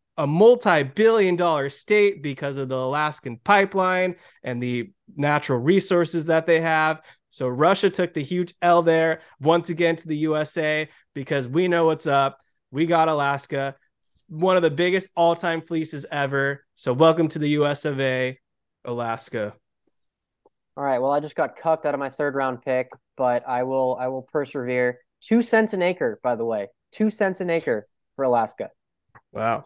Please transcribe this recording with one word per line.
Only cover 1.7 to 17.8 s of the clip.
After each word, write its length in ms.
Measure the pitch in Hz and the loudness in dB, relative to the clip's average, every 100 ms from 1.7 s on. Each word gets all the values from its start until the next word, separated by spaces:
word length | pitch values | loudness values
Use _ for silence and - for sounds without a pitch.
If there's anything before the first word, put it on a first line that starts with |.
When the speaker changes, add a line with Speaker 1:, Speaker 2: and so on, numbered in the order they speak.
| - - 208 202 196 | -8 0 2 2 0
Speaker 1:
because 340 | 143 135 143 139 | -8 -6 -6 -6
of 120 | 131 | -4
the 60 | 131 | -4
Alaskan 640 | 131 147 151 - - 117 | -2 -2 -4 -6 -12 -8
pipeline 720 | - 202 196 196 185 185 185 175 - _ | 2 2 2 0 0 0 -2 -4 -16 _
and 180 | - 120 | -10 -6
the 300 | 123 123 107 _ - 147 | -4 -4 -6 _ -16 -4
natural 440 | 143 147 - 127 | 0 0 0 -2
resources 680 | 135 190 - 180 165 170 160 | 2 2 2 0 0 -2 0
that 220 | 160 165 | 0 2
they 120 | 165 | 2
have. 420 | 165 160 156 156 - _ _ | 2 0 0 -2 -10 _ _
So 180 | - 127 | -6 -6
Russia 420 | 123 165 196 196 | 2 2 4 2
took 240 | 185 175 | 0 -2
the 100 | 156 | -4
huge 300 | 139 180 170 - | -4 -4 -4 -2
L 200 | 175 175 | 4 4
there 400 | 165 160 165 160 - _ | 4 4 2 -2 -8 _
once 300 | 143 170 165 | 2 2 0
again 260 | 165 170 165 | 0 0 0
to 120 | 160 | -4
the 100 | 151 | -4
U 180 | 156 151 | -2 -2
S 220 | 147 170 | -2 -4
A 320 | 151 156 151 _ _ | -2 -2 -4 _ _
because 340 | 143 135 143 123 | -14 -4 -4 -2
we 200 | 151 185 | 0 2
know 180 | 170 160 | 2 2
what's 220 | 156 156 | 2 0
up. 320 | 139 135 - _ _ _ | 2 0 -4 _ _ _
We 160 | 135 165 | -2 2
got 220 | 165 160 | 2 2
Alaska, 680 | 151 143 139 - 139 139 135 _ _ _ - - | 2 0 -2 -6 -6 -6 -8 _ _ _ -20 -16
one 300 | 156 185 185 | -2 2 2
of 60 | |
the 80 | 165 | 2
biggest 400 | 143 180 185 185 - | 2 0 0 -2 0
all-time 460 | 170 165 180 165 | 2 2 -2 -6
fleeces 440 | 160 165 156 147 - | -6 -6 -6 -10 -8
ever. 540 | 143 139 139 139 139 _ _ | -4 -2 -2 -2 -4 _ _
So 180 | 135 | -4
welcome 340 | 127 160 160 160 | 4 4 6 0
to 100 | 160 | -2
the 100 | 147 | -2
U 180 | 147 147 | 0 0
S 180 | - | 0